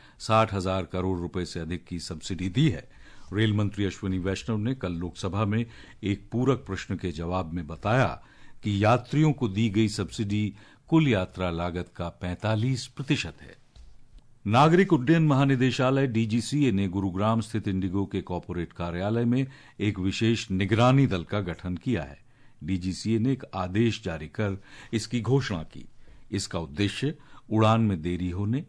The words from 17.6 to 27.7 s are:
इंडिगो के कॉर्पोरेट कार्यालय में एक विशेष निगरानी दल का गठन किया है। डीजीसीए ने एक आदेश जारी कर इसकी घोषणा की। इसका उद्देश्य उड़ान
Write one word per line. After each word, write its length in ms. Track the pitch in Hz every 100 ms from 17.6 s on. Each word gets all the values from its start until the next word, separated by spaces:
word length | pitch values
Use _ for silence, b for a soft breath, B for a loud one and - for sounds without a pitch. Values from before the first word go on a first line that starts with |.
| 104
इंडिगो 380 | 95 92 95 98
के 160 | 98
कॉर्पोरेट 520 | - 90 - 87 82
कार्यालय 520 | - 87 85 98 117 117
में 200 | 123 135 b b b
एक 200 | 107 101
विशेष 500 | 92 98 113 113 -
निगरानी 560 | 92 98 107 123 135 131
दल 160 | 90
का 180 | 82 104
गठन 340 | 90 82 90 90
किया 280 | 131 107
है। 140 | 71 71 - _ - -
डीजीसीए 560 | 78 95 92 82 107 113
ने 120 | 123
एक 120 | 127 - 95
आदेश 460 | 92 98 117 107
जारी 240 | 92 80 76
कर 300 | - 104 95 b b b
इसकी 280 | 113 - 120
घोषणा 400 | 113 135 131 90
की। 220 | 78 80 - - - - -
इसका 280 | 101 - 90
उद्देश्य 540 | 80 73 101 - 139 - b b b
उड़ान 300 | 110 110